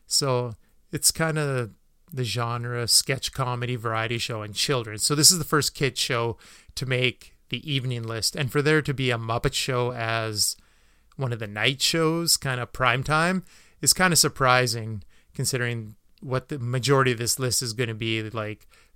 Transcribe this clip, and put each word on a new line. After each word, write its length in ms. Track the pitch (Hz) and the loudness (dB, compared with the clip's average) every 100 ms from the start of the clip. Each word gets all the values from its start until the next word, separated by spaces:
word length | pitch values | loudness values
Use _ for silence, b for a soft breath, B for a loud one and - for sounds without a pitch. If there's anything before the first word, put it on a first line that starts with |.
| - | -2
so 440 | - 143 123 123 110 _ _ - | 0 2 0 -2 -8 _ _ -10
it's 180 | - - | 0 0
kinda 600 | - 165 156 143 131 107 - _ _ - | 2 0 0 0 -2 -4 -10 _ _ -12
the 120 | 127 | -6
genre 640 | 120 113 117 120 120 120 117 | -4 -2 -2 -4 -4 -4 2
sketch 460 | - - 135 - | 2 2 -4 -4
comedy 440 | - 123 120 123 123 | -4 -4 -2 -4 -4
variety 420 | 113 110 113 117 | -2 -2 -2 -2
show 240 | - 110 | -4 -6
and 120 | 104 | -6
children's. 520 | 98 - 131 110 104 - | -4 0 0 -2 -2 0
So 80 | |
this 160 | 147 147 | 6 6
is 80 | 180 | 6
the 60 | |
first 300 | 147 151 - | 2 2 2
kid 220 | - 139 - | 0 -2 -2
show 400 | - 120 117 - B B B | -2 0 -2 -4 B B B
to 100 | - | -8
make 500 | 131 127 127 - - _ - | -2 2 0 0 -14 _ -10
the 220 | 127 160 | -8 -4
evening 320 | 135 127 120 | -4 -2 -4
list, 340 | 113 113 - - | -6 -4 -2 -2
and 160 | 131 | -2
for 80 | 147 | 2
there 220 | 143 156 | 4 4
to 100 | 147 | 2
be 180 | 127 127 | 0 0
a 80 | 117 | 0
Muppet 360 | 113 117 139 | -2 -2 -2
Show 380 | - - 123 123 | -2 -2 0 -2
as 640 | 120 113 113 110 104 - - b b b b b - | -2 -2 -2 -2 -2 -2 -4 b b b b b -6
one 160 | 127 | -4
of 60 | 113 | -4
the 80 | 104 | -6
night 340 | 104 120 135 | 0 0 2
shows, 560 | - 165 160 165 165 - | 0 2 2 0 0 0
kinda 300 | 139 123 120 | 0 -4 -4
prime 360 | - 123 127 | 0 2 2
time, 420 | 131 156 175 190 - b b b | 2 2 2 0 -4 b b b
is 140 | 143 | 0
kinda 220 | - 185 156 | 4 4 4
surprising 840 | 143 - 131 127 123 117 110 107 - b b | 2 2 4 4 4 -2 -6 -8 -12 b b
considering 640 | - 127 127 120 117 107 - _ - | -6 -2 -2 -2 -4 -10 -16 _ -14
what 280 | 139 127 - | -4 -4 -4
the 100 | 147 | -6
majority 540 | 120 127 113 135 127 | -4 -2 4 4 4
of 60 | 113 | 2
this 200 | 117 - | -2 0
list 240 | 127 - | 0 -2
is 100 | 123 | -2
gonna 220 | 110 117 | -4 -4
be, 280 | 107 113 110 110 | -2 -2 -2 -4
like, 400 | 110 107 107 - b b | -6 -8 -10 -18 b b